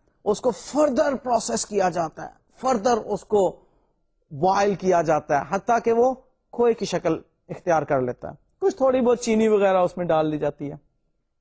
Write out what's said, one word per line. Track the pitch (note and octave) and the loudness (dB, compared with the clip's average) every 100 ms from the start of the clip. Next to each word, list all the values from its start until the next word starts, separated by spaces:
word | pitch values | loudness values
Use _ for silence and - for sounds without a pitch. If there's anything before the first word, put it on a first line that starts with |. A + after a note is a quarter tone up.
| _ _ | _ _
اس | - G3+ | -4 -2
کو | B3+ | -2
further | - - C#4 D4 A#3+ D4 | -4 -6 0 0 2 0
پروسیس | C4 B3+ A3+ A#3 A3+ - | -2 -2 -2 -2 -4 -4
کیا | G3+ F#3 | -2 0
جاتا | E3+ D#3+ - | -2 -6 -8
ہے، | D#3 - _ - | -18 -18 _ -6
further | C4 A#3+ A#3+ A3+ | -2 0 0 0
اس | G#3 G3 | -2 -8
کو | - G#3 F3 - _ _ _ _ _ _ _ | 0 2 2 -2 _ _ _ _ _ _ _
boil | C#3 F3+ G3 G#3 | -2 0 2 0
کیا | F3+ F#3 F3 | 0 2 2
جاتا | D#3+ D3+ - C#3+ | 2 0 0 -2
ہے، | - | 0
حتیٰ | G3 - A#3 | -4 0 0
کہ | A#3 | 2
وہ | A3+ B3+ B3+ _ _ _ | 2 2 0 _ _ _
کھوئے | - A#3+ | 0 0
کی | A3+ | 0
شکل | F#3+ F3 E3 D#3 - _ - | -4 -2 -2 -4 -6 _ -16
اختیار | - F3 D#3+ | -8 0 0
کر | C#3 C#3 | 0 -2
لیتا | B2 B2 - | -2 -6 -14
ہے، | D3+ _ _ | -16 _ _
کچھ | F#4+ F#4+ | -2 2
تھوڑی | C4+ C4 | 0 2
بہت | B3 A#3 | 2 0
چینی | A#3 A3 A3 | 0 2 4
وغیرہ | G#3 G3 F#3 | 4 4 2
اس | F3+ - | 0 -2
میں | |
ڈال | E3+ D#3+ D#3 | 0 0 0
دی | D3+ | -2
جاتی | D3 - C#3+ | -4 -6 -12
ہے۔ | D3+ _ _ _ _ _ _ | -12 _ _ _ _ _ _